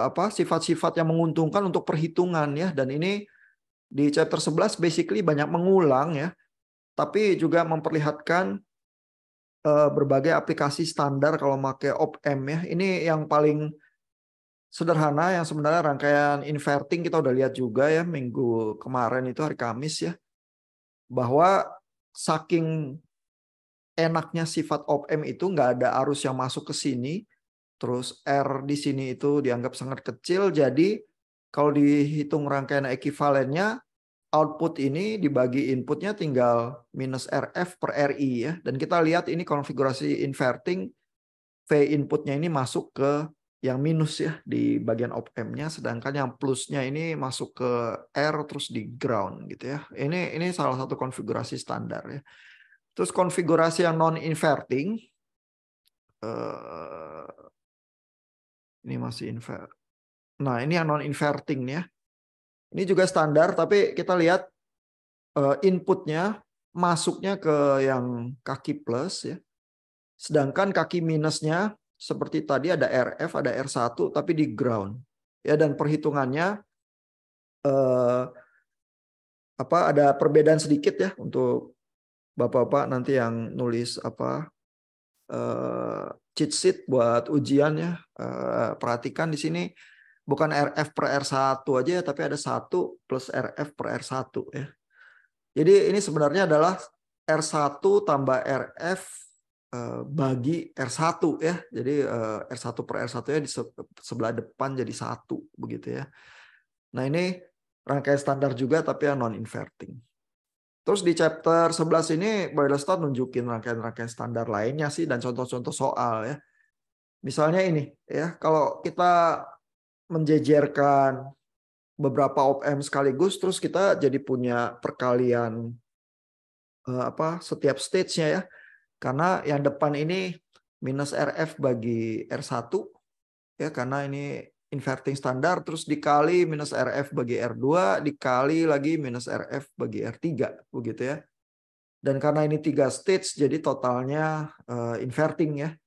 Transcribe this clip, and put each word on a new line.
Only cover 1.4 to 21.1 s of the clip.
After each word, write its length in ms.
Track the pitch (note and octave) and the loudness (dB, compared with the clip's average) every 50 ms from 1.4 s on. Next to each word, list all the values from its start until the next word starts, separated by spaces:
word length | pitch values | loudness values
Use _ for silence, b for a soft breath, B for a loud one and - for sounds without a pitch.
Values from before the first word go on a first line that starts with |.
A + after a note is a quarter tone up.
| D#3+ D3+ - G3+ G3+ F3+ | 2 2 2 2 2 2
untuk 160 | - G#3+ G#3+ | 0 0 0
perhitungan 720 | - F3 D3+ E3 D#3 - - F3+ F3+ F3 D#3+ D3 D3 C#3 | 0 -2 0 -2 -2 0 0 0 2 2 0 0 0 0
ya. 160 | D3+ F3+ F#3 | -2 -2 -2
Dan 180 | D#3+ C3+ C3 B2+ | 0 -2 -2 -2
ini 380 | C#3 D3+ E3+ F#3+ G3+ G#3 G#3 b b b b b b b b _ _ _ _ | -2 -2 -2 -2 -2 -4 -6 b b b b b b b b _ _ _ _
di 240 | - - C#3 D3 D3 | -8 -2 2 2 2
chapter 300 | D3 D#3+ D#3+ - C3+ A#2+ | 4 2 2 2 0 -2
sebelas 400 | - E3 D3+ F3 F#3+ G#3+ - - | -2 0 0 2 2 0 0 0
basically 400 | E3 E3+ D#3+ F3 D#3+ D#3+ G3+ G#3+ | 0 0 2 0 0 0 0 0
banyak 320 | F#3 D#3+ D3+ C#3+ D3+ D3 | 2 2 2 2 0 0
mengulang 640 | F3 E3+ F3 F#3+ F#3+ F#3+ E3+ C#3+ C3 C3 D3 E3+ D#3+ | 0 0 4 4 6 6 6 6 4 4 2 0 -2
ya, 160 | C#3 D3 F3+ - _ _ _ _ _ _ _ _ _ _ _ _ | -2 -4 -4 -6 _ _ _ _ _ _ _ _ _ _ _ _
tapi 400 | - D3 D3 - G3+ G#3+ G3+ F3 | -2 -2 0 2 2 2 2 2
juga 320 | D3 E3 D#3 E3 E3+ E3 D#3+ | 2 2 2 4 2 2 2
memperlihatkan, 960 | D#3+ D#3 D#3+ D#3+ D#3+ D#3 D3+ D3+ D3 - - - E3 F3+ F#3+ G3 G3+ G3 - _ _ _ _ _ _ _ _ _ _ _ _ _ _ _ _ _ _ _ - D3+ | 0 -2 -2 0 0 0 0 0 -2 -2 -2 0 0 0 0 -2 -4 -8 -10 _ _ _ _ _ _ _ _ _ _ _ _ _ _ _ _ _ _ _ 2 4
eh, 220 | D3 D3 D3+ C#3+ | 6 6 6 6
berbagai 400 | C#3+ D3 C#3+ C3+ C3+ C3+ C3+ E3 | 4 4 2 4 4 4 4 4
aplikasi 560 | D#3+ D#3+ - - D#3+ - D3 C#3+ C#3+ - E3 D#3+ | 2 2 2 0 0 0 0 0 0 -2 -4 -2
standar 480 | - - D3 C#3+ C#3 C3+ C#3 D3+ D3+ | -2 0 0 0 2 2 2 2 2
kalau 240 | C#3+ C#3 C#3 C3+ C#3 | 2 2 0 0 0
pakai 320 | C#3 C3+ C3 - C#3+ C#3 | 0 -2 -2 -2 -2 -2
op 240 | - - D#3 D3 - - - | 0 0 0 -2 -2 -2 -4
amp 240 | D3+ C#3 C3+ C3 C#3 | -2 -2 -2 -2 -4
ya. 120 | D#3+ E3 F3+ | -4 -4 -4
Ini 480 | - E3 E3+ F#3+ F#3+ F#3 F3 D#3+ E3 | -4 -2 0 0 0 0 0 0 0
yang 160 | D#3 D#3 D3 - | 0 0 0 2
paling 480 | D#3 D3 D3+ D3+ D3 D3+ D3+ D3+ D3+ b b b b b b _ _ _ _ _ _ _ _ _ _ _ _ _ | 4 4 6 4 4 2 -2 -6 -8 b b b b b b _ _ _ _ _ _ _ _ _ _ _ _ _
sederhana 640 | - - E3 E3+ E3 D#3 D#3 D3 C#3+ D3 E3+ F#3 F#3+ | -8 -2 0 2 4 4 4 4 4 2 2 2 2
yang 80 | E3+ D#3+ | 0 -2
sebenarnya 400 | D#3 D#3+ D3+ D3 D3+ E3 F3 D#3+ | -2 -2 0 2 2 4 4 4
rangkaian 560 | D3+ C#3 - C#3+ C#3+ D3 D3 D3 D3 C#3+ C#3 C#3 D3 | 2 0 2 2 4 4 6 6 4 2 0 -2 -4
inverting 560 | D3+ C#3+ - D3+ C#3+ C#3+ C#3+ - F3 E3+ E3 | -6 -4 0 0 0 0 0 0 -2 -2 -2
kita 160 | E3+ E3 D#3+ | 0 2 2
udah 140 | C#3+ C3 B2 | 2 2 4
lihat 160 | C3 C3 B2+ B2+ C3 | 2 2 0 0 -2
juga 320 | B2+ A#2 G#2+ C3 C#3 D3+ | -4 -2 2 2 4 4
ya 160 | D#3 D#3+ F3 F3 | 4 2 2 0
minggu 720 | E3 C#3 B2+ B2 A2 C#3 C3 A#2 A2+ A2+ A2 G#2+ G#2+ - | -4 -4 -6 -4 -4 -2 0 0 0 0 -2 -2 -6 -8
kemarin 480 | - B2 C3 B2 A#2+ A2+ B2 B2+ B2+ B2+ | -8 -6 -2 -2 0 0 0 0 -2 -2
itu 160 | B2 - D#3 | -4 -4 -4
hari 160 | D3 D3 - | -4 -4 -4
Kamis 400 | B2+ A#2 A2 B2 C#3+ D#3 D#3 - | -4 -4 -4 -4 -6 -6 -6 -4
ya, 160 | E3 E3+ F3 - _ _ _ _ _ _ _ _ _ _ _ _ _ _ _ _ _ - | -4 -6 -6 -8 _ _ _ _ _ _ _ _ _ _ _ _ _ _ _ _ _ -8